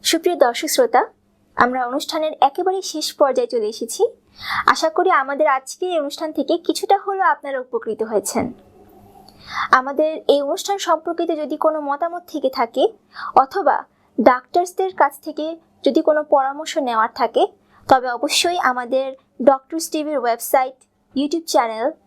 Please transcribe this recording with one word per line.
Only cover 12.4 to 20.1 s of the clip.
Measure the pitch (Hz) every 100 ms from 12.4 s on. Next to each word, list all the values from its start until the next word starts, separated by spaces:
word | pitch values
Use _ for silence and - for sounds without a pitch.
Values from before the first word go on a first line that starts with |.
| 262
থাকে | 262 233 - 359 - _ - -
অথবা | - 262 381 294 - - _ _ -
ডাক্তারসদের | 240 247 - 349 359 - 381
কাছ | 370 294 285
থেকে | - 302 302 330 _ _
যদি | - 277
কোনো | 311 302
পরামর্শ | 302 294 269 285 311 330
নেওয়ার | 269 226 226
থাকে, | - 240 240 381 _ _ _ -
তবে | 262 247
অবশ্যই | 240 294 - 349 349
আমাদের | 269 247 240 262 269 262 _ _
ডক্টরস | 262 269 _ 320 320
টিভির | 311 294